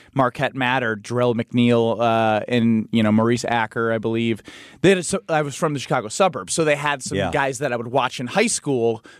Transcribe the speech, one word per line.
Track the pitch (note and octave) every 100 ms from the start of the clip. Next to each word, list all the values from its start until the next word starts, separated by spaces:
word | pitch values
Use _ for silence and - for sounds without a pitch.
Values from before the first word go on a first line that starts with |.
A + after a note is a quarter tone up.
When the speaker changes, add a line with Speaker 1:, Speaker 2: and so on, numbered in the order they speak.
| -
Speaker 1:
Marquette | C#3 B2 - C3+
mattered. | C3+ B2 C3 A#2+ G#2+
Jarrell | G2+ A#2+ B2
McNeil, | A#2 A#2 B2 A#2+ A#2+ A2+ G#2+
uh, | A#2 A2+ A2 G#2+ -
and, | B2 A2+ A2+ G#2
you | A#2
know, | G#2+
Maurice | G#2+ A2+ B2 -
Acker, | A#2 A2 - A2+
I | A2+
believe. | A2+ A2+ A#2 G#2+ - - - -
They | E3
had | F#3+
a, |
su-, | D#3 F#3+ -
I | D#3+
was | D3 B2+
from | E3
the | C#3+
Chicago | - C#3 A2
suburbs, | - F#3+ C3+ F#2
so | -
they | D#3 C#3+
had | D3 C#3+
some | - F#2+
Speaker 2:
Yeah. | F#2+
Speaker 1:
guys | C#3+ C#3 B2
that | C#3
I | A#2+
would | A#2
watch | C3 B2 -
in | B2
high | F#3+ A3+
school | - - C3 A#2 A2+ - -